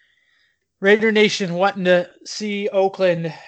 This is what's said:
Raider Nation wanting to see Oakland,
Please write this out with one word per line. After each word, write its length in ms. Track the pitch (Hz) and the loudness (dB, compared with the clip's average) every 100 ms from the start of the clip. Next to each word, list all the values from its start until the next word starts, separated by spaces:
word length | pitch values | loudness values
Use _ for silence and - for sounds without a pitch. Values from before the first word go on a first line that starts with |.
| _ _ _ _ _ _ _ _ | _ _ _ _ _ _ _ _
Raider 300 | 196 214 220 | 2 2 2
Nation 440 | 214 208 - 190 | 2 2 0 -6
wanting 300 | 175 196 196 180 | 0 -2 0 2
to 220 | 180 175 _ | 2 2 _
see 440 | - - 214 202 202 | -18 -10 -8 -6 -4
Oakland, 640 | 196 190 190 185 170 165 156 | 0 0 0 0 0 -4 -10